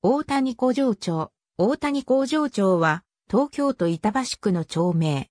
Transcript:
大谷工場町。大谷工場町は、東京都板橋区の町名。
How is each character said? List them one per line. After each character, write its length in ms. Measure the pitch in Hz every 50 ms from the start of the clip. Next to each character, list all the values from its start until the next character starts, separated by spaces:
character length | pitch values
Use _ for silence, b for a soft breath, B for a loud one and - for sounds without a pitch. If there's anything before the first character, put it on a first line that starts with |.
| -
大 220 | 180 254 294 302
谷 320 | - 277 277 262 262 240
工 160 | - - 254 254
場 240 | 277 277 262 214
町。 340 | - - - 170 160 156 - _ _ _ _ _ -
大 180 | 175 214 285
谷 260 | 302 - 294 285 277 -
工 240 | - 247 269 269
場 240 | 254 294 311 302 277
町 300 | - - 202 190 185 170
は、 240 | 165 160 151 170 _ _ _ _ _ _
東 180 | - 214 277 285
京 220 | - - 285 277 262
都 140 | _ 180
板 260 | 170 170 160 - 214 208
橋 240 | 262 254 - - -
区 100 | - 214
の 140 | 185 175 160
町 280 | _ - 160 170 180 170
名。 360 | 165 160 156 147 139 - _